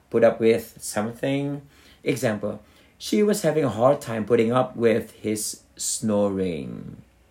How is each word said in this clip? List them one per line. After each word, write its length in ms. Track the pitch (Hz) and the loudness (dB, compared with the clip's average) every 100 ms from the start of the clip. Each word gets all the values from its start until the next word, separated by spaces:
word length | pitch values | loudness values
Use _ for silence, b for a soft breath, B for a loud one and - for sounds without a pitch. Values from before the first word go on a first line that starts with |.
| b | b
Put 140 | 117 | 4
up 160 | 117 - | 4 4
with 380 | 113 117 - - | 2 2 0 -14
something. 800 | - 107 110 120 139 139 143 143 - b b b | -6 -4 -4 -4 -4 -2 -4 -6 -12 b b b
Example, 580 | - 131 123 104 104 104 b b b b | -6 -2 -2 -2 -6 -8 b b b b
she 240 | - 214 | -2 2
was 220 | 208 208 | 2 2
having 200 | 160 151 | 0 2
a 60 | 139 | 0
hard 320 | 104 127 143 | 4 4 4
time 240 | - 113 104 | -2 -6 0
putting 260 | 117 113 | 2 4
up 240 | 123 127 - | 2 0 0
with 360 | 117 110 - | 2 2 -2
his 500 | - 107 107 - - _ - | -8 -6 -4 -6 -10 _ -10
snoring. 1200 | - - 110 104 101 95 92 80 64 57 - - - _ _ | -8 -4 -2 0 0 0 -2 -4 -8 -10 -14 -18 -20 _ _